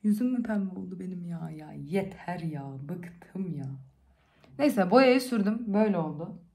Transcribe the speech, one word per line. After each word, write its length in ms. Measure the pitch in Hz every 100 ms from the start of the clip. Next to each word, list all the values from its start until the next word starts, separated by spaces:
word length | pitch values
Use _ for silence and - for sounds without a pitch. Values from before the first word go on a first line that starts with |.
Yüzüm 240 | 208 214 247
mü 160 | 254
pembe 360 | 214 208 190 185
oldu 200 | 185 180
benim 260 | 185 180 170
ya? 240 | 170 160 156
Ya 180 | 151
yeter 640 | 147 143 190 190 - - 175
ya. 240 | 165 147 139 135
Bıktım 720 | 143 180 175 - - 190 185 147
ya. 120 | 135 - - _ _ _ _ _ - -
Neyse 320 | 285 208 180
boyayı 300 | 233 262 254
sürdüm. 420 | 262 233 202 226 233
Böyle 300 | 196 220 180
oldu. 440 | 156 147 175 - -